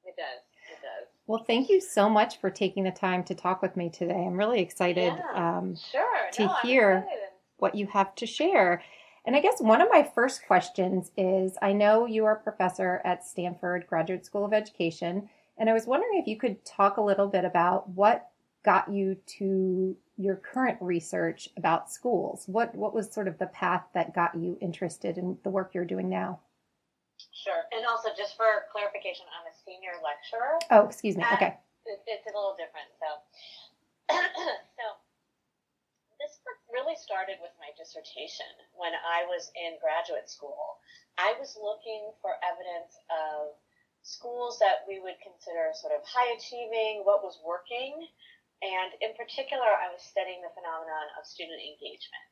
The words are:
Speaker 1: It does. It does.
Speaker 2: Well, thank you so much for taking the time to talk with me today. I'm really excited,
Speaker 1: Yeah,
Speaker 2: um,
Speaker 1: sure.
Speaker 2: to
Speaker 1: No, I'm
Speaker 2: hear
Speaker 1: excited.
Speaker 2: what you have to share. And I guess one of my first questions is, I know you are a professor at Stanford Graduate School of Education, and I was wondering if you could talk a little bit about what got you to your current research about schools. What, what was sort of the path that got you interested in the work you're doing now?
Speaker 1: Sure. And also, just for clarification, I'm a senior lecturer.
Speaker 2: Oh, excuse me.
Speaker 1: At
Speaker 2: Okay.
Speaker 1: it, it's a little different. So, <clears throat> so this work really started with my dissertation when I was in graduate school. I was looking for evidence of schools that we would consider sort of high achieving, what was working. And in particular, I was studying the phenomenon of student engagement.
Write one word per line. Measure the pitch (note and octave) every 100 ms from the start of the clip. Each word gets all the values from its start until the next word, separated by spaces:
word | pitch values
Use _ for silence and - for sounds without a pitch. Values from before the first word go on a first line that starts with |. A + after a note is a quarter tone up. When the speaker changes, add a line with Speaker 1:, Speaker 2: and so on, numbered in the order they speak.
Speaker 1:
It | F#3 F3
does. | D3+ B2 _ _ -
It | D#3+
does. | C3+ - - _ -
Speaker 2:
Well, | A3 A3+
thank | A#3 C4+
you | F#4+
so | - - G3+
much | G#3+ A3 -
for | G3
taking | F#3+ F#3+ F#3+
the | F#3+
time | F#3 F#3+ F3+ E3+
to | F3
talk | F3+ F#3
with | F#3 F3+
me | E3+
today. | E3 F3 F3+ F3+
I'm | F3+
really | G#3+ A#3+
excited, | F3 - F3+ F3 F3+
Speaker 1:
Yeah, | E3 - - E3+ F3+
Speaker 2:
um, | F#3 E3+
Speaker 1:
sure. | - C4+ B4 A4+ -
Speaker 2:
to | - G3+
Speaker 1:
No, |
I'm | E3+ A#3+
Speaker 2:
hear | B3+ G#3 F#3
Speaker 1:
excited. | F#3+ - - _ _ _
Speaker 2:
what | F#3+ G#3
you | G3+
have | G3+ G3 -
to | A#3
share. | - D#4+ F4+ F3+ F3 - - - _
And | - C#4
I |
guess | E4+ B4
one | A3 A#3
of | G4
my | F#4+
first | - - B3+ - -
questions | F#3 F3+ - F#3 F#3+ F#3 -
is, | F#3 F#3+ F#3+ F#3
I | G3+
know | G3+ G#3 A3 A#3+
you | A3 G#3+
are | G#3+
a |
professor | - - F#3 F3+ F#3 F3+ F#3
at | F3+
Stanford | - - F3 F3 F3+ F3+ -
Graduate | E3 F3 F#3 -
School | G#3 G3+
of |
Education, | G#3+ G#3+ _ E3 D#3+ E3+ F#3 G3+ _ _ -
and | A3
I |
was | A3+ A3+
wondering | C4+ A#4 G4
if | -
you | A3
could | B3+ F#3+ -
talk | - G3+ G3+
a |
little | G#3 G3 G3+
bit | G3 F3+
about | F3 F3 F#3 -
what | F3+ G#3 A#3+ - _ _ _
got | - F#3+ -
you | G3+ F#3+ F#3+ - -
to | G3 F#3+ F#3+ F#3 F#3+ F#3 _ -
your | G3 F#3+
current | - B3+ B3+ -
research | F3+ F3 E3 F3+ E3 - - -
about | E3 E3+ -
schools. | - B3 A3 G3 F#3+ -
What, | G3 A#3
what | G3 G#3 A3+
was | G3
sort | - G3
of | D#3+
the | F#3
path | - F3+ F3+ -
that | F3+ E3 F3+
got | E3+
you | E3+ F3 F3
interested | F3+ E3+ E3+ - - F3+
in | F3+ F#3
the | G3
work | F#3+ F#3+ F3+
you're |
doing | E3+ F#3 F#3
now? | F#3 F#3 F3+ _ _ _ _ _ _ _ _ - -
Speaker 1:
Sure. | G3+ - A3 A3+
And | A#3
also, | A#3 A3 G#3
just | G#3 -
for | A3 G#3+ -
clarification, | G#3+ G#3 G3+ - - - E3
I'm | E3
a | _ -
senior | F#3 F#3+ E3+
lecturer. | D#3 D3 - A3+ B3+ E4 E4
Speaker 2:
Oh, | A3+ G#3
excuse | - A3 F3
me. |
Speaker 1:
At | F#3 -
Speaker 2:
Okay. | F3 - _ _ -
Speaker 1:
it, | G3+ -
it's | G3+ A3
a |
little | G#3 G3+ F#3+
different. | E3 D#3 C#3+ _
So, | D#3+ D3+ _ _ - - - _ _ _ - F4+
<clears throat> | F4 - F4 - - -
so | A3 G3 _ _ _ _ _ _ _ _ _ _ _ _
this | D5 _ -
work | A#4 _
really | A#4+ G#4 D#4+
started | - G3 F#3+ F#3+
with | E3+ _
my | D3 D3+
dissertation | E3 E3 D#3+ - D#3 - - - _
when | - F3 E3
I | E3+ E3+ F3
was | F3 -
in | - E3+ D#3+
graduate | D#3+ D#3+ E3+ D#3 -
school. | - D3 C#3+ D3+ - _ - _ -
I | F#3+ B3
was | C#4 G#3+
looking | G#3 G#3+ A3+ G#3+ G#3+ G#3+
for | G3 -
evidence | F3+ F3 F3+ E3+ E3+ _ _
of | D#3+ D#3 D3+ D3+ - _ _ _ _
schools | - - A#3+ A#3+ A#3+ A#3
that | G3+ - G3
we | G3
would | F#3 F3+
consider | G3+ F3+ - E3 D#3+ D#3+
sort | D#3
of | D3+ -
high | B3 B3 A#3
achieving, | - A#3+ A#3 A3+ A3 G#3+
what | G3 G#3
was | A#3+ -
working. | D#3+ F3 - A#3+ C4+ D4+ E4 _ - _ _ _
And | G3 F#3 F#3 -
in | A3 A3
particular, | A#3 - C4+ C4+ A#3
I | G3+ -
was | -
studying | - G3 F#3 F3+
the | E3+ F#3
phenomenon | F3 D#3+ D#3+ D#3 D3+ D3+
of | D#3
student | - E3 D#3+
engagement. | - D3+ - - - C3+ _